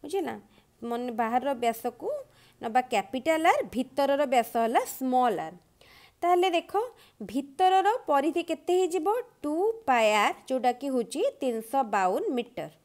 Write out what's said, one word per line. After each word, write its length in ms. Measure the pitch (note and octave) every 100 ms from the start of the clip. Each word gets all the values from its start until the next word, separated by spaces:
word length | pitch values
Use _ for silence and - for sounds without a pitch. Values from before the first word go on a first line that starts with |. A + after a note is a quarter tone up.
ବୁଝିଲା? 380 | D4 G4 C#4+ G#3+ - _ _ _
ମନେ, 300 | A#3 A#3+ B3
ବାହାରର 420 | A3+ A3 B3 C4+
ବ୍ୟାସକୁ 580 | C4+ A#3 A3+ B3 A#3+ F#4 D5 C5 _ _ _
ନେବା 180 | A#3 A3+
କ୍ୟାପିଟାଲ 640 | B3 G#3+ F#3+ C4 D#4+ D#4+ E4
ଆର୍, 180 | C#5 -
ଭିତରର 540 | A3+ B3+ - C#4 C#4 C#4+
ବ୍ୟାସ 300 | B3 A#3 A#3+
ହେଲା 280 | A3+ C#4
ସ୍ମଲ୍ 560 | B4 - C4 B3+ B3 F3
ଆର୍। 140 | D#3+ F3+ _ _ - - - _
ତାହେଲେ 280 | E4+ F4+ F#4
ଦେଖ, 400 | E4 E4 G4 A#4+ - - _
ଭିତରର 760 | G3+ A#3 C#4 - F#4 F#4+ F#4+ G#4 -
ପରିଧି 360 | C#4 D4 F4
କେତେ 300 | E4+ D#4 -
ହେଇଯିବ? 500 | F4+ F#4 F4+ D#4+ A#4 - _
ଟୁ 400 | D4 D#4 G#4 A4+ -
ପାଏ 280 | B3 A3
ଆର୍, 200 | G#3+ G#3+ F4+ -
ଯେଉଁଟାକି 420 | C4 B3 B3 C#4
ହେଉଛି 400 | C4 A3+ C#4 B4+ -
ତିନିଶହ 420 | C4 A3+ A3 C#4
ବାଉନ 400 | A#3+ G3+ F#3 A3+ G#4+
ମିଟର। 420 | B3+ A#3+ - D3+ _